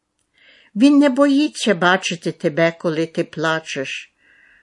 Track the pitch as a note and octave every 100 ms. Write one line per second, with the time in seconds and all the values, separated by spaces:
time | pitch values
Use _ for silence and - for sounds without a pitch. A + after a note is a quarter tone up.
0 | _ _ _ _ _ _ _ G3+ C#4 C#4+
1 | C#4+ B3+ C#4+ C#4 D4 - A#3 F3+ F3+ F#3+
2 | - E3+ F3 - E3+ D3 E3 E3 F3+ D#3
3 | E3 F3 E3 - D#3+ D#3+ - C#3 C3+ -
4 | - _ _ _ _ _